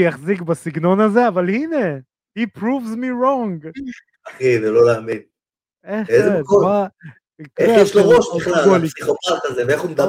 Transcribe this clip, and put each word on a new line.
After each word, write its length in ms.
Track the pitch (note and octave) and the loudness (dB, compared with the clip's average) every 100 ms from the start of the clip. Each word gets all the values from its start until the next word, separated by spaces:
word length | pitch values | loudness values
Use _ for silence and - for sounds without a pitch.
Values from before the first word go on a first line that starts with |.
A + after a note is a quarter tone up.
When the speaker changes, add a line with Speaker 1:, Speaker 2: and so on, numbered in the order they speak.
| E3+ | 0
Speaker 1:
יחזיק 320 | C#3+ D3+ G3 | 0 -4 -4
בסגנון 600 | E3+ E3 E3+ D#3 E3+ G3 | -4 -6 -4 -2 0 2
הזה, 280 | G#3+ G#3+ A#3+ | 2 2 2
אבל 200 | F#3 F3+ | 0 -2
הנה, 480 | G#3+ D#4+ D#4 F#3+ C#3 C3 _ _ G#3 | -2 -2 -2 -4 -6 -12 _ _ -8
he 40 | A3+ - | -8 -6
proves 360 | G#3+ C4+ A3+ A3+ | -4 -4 -6 -8
me 100 | B3+ B3 | -6 -2
wrong." 460 | B3+ C4+ A3 E3+ D#3 C4 C4+ - _ _ - | -2 0 -4 -8 -12 -14 -14 -16 _ _ -20
Speaker 2:
אחי, 320 | - C3 A#2 | -2 0 2
זה 100 | G#2+ | 2
לא 160 | A2 A#2 | 4 4
להאמין. 320 | A2 A2+ G#2+ - _ _ _ _ _ | 2 -4 -10 -12 _ _ _ _ _
Speaker 1:
איך 260 | F3 G#3 G#3 | -10 -8 0
Speaker 2:
איזה 180 | A#3 G#3 | 2 2
Speaker 1:
זה? 100 | F#3 | 0
Speaker 2:
מקום? 240 | C3+ G3+ | 2 2
Speaker 1:
מה? 220 | F3 G3+ G3 - D#3+ - _ _ D3+ - | 2 0 -2 -8 -20 -20 _ _ -18 -2
Speaker 2:
איך 120 | E3+ A3+ | 2 4
יש 120 | G3 G3+ | 4 4
לו 60 | |
Speaker 1:
קרב 100 | G3 | 6
Speaker 2:
ראש 140 | A#3+ A3 E3+ | 4 2 -4
בכלל, 180 | F3+ | -2
Speaker 1:
אלכוהוליק. 300 | E3+ E3+ F3+ D#3+ | 2 4 2 0
Speaker 2:
הפסיכופת 540 | - D3+ D3 - E3 | -4 -4 -4 -4 -4
הזה, 180 | D3 B2+ A#2+ | -4 -4 -2
ואיך 120 | D3+ | -2
הוא 100 | F3+ | -4
מדבר 120 | C#3+ | -2